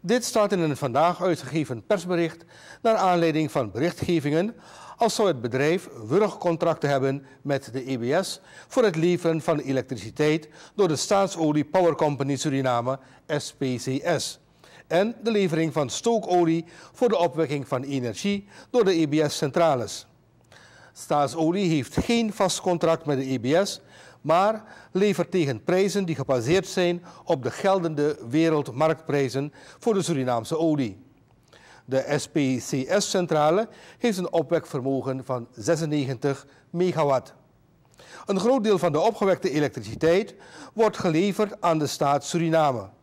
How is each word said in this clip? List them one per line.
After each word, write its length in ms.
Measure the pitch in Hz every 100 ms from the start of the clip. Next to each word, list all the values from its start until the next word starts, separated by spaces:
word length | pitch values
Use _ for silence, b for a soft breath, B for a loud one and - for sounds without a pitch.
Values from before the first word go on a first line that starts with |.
Dit 240 | 175 247
staat 280 | 240 226 208
in 80 | 196
een 160 | 160 139
vandaag 460 | 139 120 165 180
uitgegeven 640 | 185 165 131 139 139 120 -
persbericht 580 | 208 175 175 165 160 - B B B
naar 140 | 226 220
aanleiding 540 | 185 175 165 151 151
van 200 | 151 113
berichtgevingen 840 | 98 160 - - 170 143 156 202 - B B B B
als 180 | 233
zou 140 | - 208
het 120 | 139
bedrijf 480 | 117 127 143 180 - 123 107
wurgcontracten 840 | 156 208 - 175 165 170 156 147
hebben 360 | 139 135 139 B B
met 260 | 143 139 127
de 180 | 120 127
E 80 | 131
B 260 | 117 151
S 160 | 190 - B B B
voor 160 | -
het 120 | 226 160
leveren 440 | 170 170 170 160
van 180 | 151 151
elektriciteit 920 | 135 131 117 120 107 - 151 156 156 B B
door 140 | - 190
de 80 | 143
Staatsolie 680 | - 202 196 170 160 151
Power 300 | 143 190 175
Company 420 | 147 156 139 139 139
Suriname, 600 | 156 135 131 120 120 135 B B _
S 260 | 147 -
P 60 | -
C 540 | 135 123 135 131 - 151
S, 240 | - - _ B B B B
en 280 | 165 208 233
de 80 | 208
levering 420 | 214 190 156 160
van 180 | 151 139
stookolie 760 | - 233 233 185 180 170 165 165 B B
voor 160 | - 247
de 100 | 196
opwekking 500 | 170 147 156 143 135
van 140 | 131
energie 680 | 139 139 120 104 202 202 196 B B
door 140 | 247
de 160 | 202 170
E 60 | 156
B 240 | 151 151
S 60 | -
centrales. 720 | 147 131 165 135 107 - - _ _ _ _ B B B B
Staatsolie 760 | - - 147 143 160 160 180 190
heeft 280 | 160 123 -
geen 360 | - 233 226
vast 280 | - 190 -
contract 460 | - 175 160 165 147
met 120 | 139
de 140 | 135
E 60 | 131
B 280 | 113 156 196
S, 140 | - B B B B
maar 440 | 147 165 202 220 - B B
levert 380 | 185 208 185 175
tegen 340 | 190 143 113
prijzen 400 | - 180 196 202
die 100 | 185
gebaseerd 520 | 156 135 131 117 180 185
zijn 360 | - 175 175 B B
op 180 | - 160
de 80 | 123
geldende 680 | - 196 190 165 151 147 147 117
wereldmarktprijzen 1200 | 147 165 156 143 123 156 156 - 143 135 123 143 B B B
voor 160 | -
de 80 | 196
Surinaamse 560 | 170 151 127 120 110 160
olie. 440 | 165 151 120 92 - _ _ _ _ B B B
De 300 | - 131 - 147
S 120 | -
P 60 |
C 680 | 165 135 127 - 139 127 190
S-centrale 680 | 196 196 175 156 151 175 226 B B B
heeft 200 | 240 185
een 140 | 180
opwekvermogen 920 | 170 139 165 - 143 127 135 127 131
van 220 | 127 127 117
zesennegentig 960 | - 110 160 160 147 131 127 143 135 - b b
megawatt. 640 | 170 180 156 147 131 - - _ _ _ _ _ _ B B B
Een 140 | 196
groot 240 | 202 269
deel 140 | 220 190
van 140 | 175
de 80 | 147
opgewekte 500 | 202 208 196 180 180
elektriciteit 840 | 147 147 - 104 - 156 175 220 - B B B
wordt 240 | - 220 -
geleverd 600 | 185 156 202 185 208 -
aan 180 | 175 160
de 80 | 147
staat 380 | - 147 143
Suriname. 640 | - 175 165 160 151 123 98 -